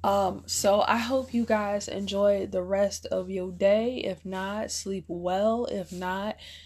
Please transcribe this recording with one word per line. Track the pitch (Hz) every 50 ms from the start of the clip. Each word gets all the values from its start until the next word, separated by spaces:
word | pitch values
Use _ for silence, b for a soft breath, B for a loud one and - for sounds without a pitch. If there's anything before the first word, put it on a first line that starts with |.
| -
Um, | 202 202 202 196 185 190 202 - -
so | - - - 202 196 208
I | - - 220 233
hope | 233 233 269 262 254 254 -
you | 233 233
guys | - 220 214 208 202 202 208 202 -
enjoy | - 196 202 190 196 196 202 202 202 196 190 190
the | 190 185 180
rest | 180 196 196 202 196 196 - -
of | - 185 190 185 180
your | 190 190 180 185
day. | 180 175 196 196 202 214 226 240 254 -
If | - - 185 - _
not, | 185 190 190 190 196 202 214 - -
sleep | - - - 196 196 190 - -
well. | 170 175 175 180 180 190 202 220 226 233 240
If | - - 202 180 160
not, | 185 180 185 185 185 190 196 214 - B B B B B B